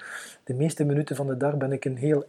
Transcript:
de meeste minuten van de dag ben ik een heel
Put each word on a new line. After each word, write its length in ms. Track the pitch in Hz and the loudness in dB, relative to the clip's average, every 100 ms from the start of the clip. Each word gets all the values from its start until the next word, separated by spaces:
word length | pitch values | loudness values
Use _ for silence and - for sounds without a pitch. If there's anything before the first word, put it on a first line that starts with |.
| - - - - | -14 -14 -14 -16
de 100 | - | -6
meeste 300 | 127 156 151 147 | 0 0 2 2
minuten 300 | 143 147 139 | 2 0 -2
van 120 | 139 | -2
de 100 | 127 | 0
dag 200 | 143 147 | 0 2
ben 140 | 135 | 0
ik 140 | 135 139 | 0 -2
een 120 | 127 | 0
heel 260 | 147 147 | 2 2